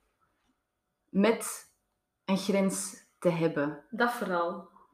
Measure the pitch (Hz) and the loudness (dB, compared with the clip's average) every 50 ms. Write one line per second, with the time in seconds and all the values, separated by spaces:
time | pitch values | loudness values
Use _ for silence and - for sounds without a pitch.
0 | _ _ _ _ _ _ _ _ _ _ _ _ _ _ _ _ _ _ _ _ | _ _ _ _ _ _ _ _ _ _ _ _ _ _ _ _ _ _ _ _
1 | _ _ - 190 202 220 226 220 - - - - - _ _ _ _ _ _ _ | _ _ 2 4 4 4 4 2 -4 -8 -10 -12 -16 _ _ _ _ _ _ _
2 | _ _ _ _ _ - 196 185 - - 196 196 190 190 190 - - - - - | _ _ _ _ _ 0 0 0 2 0 2 2 2 2 0 -2 -6 -10 -12 -16
3 | - _ _ _ - 175 165 165 165 160 156 147 143 147 147 - - _ 240 208 | -20 _ _ _ 0 2 2 4 0 0 0 0 -2 -2 -4 -8 -12 _ -2 0
4 | 240 240 - - 202 185 180 170 170 175 190 190 - - _ - - _ | 0 0 0 -2 -4 -2 -2 -2 -2 -2 -4 -8 -12 -16 _ -20 -20 _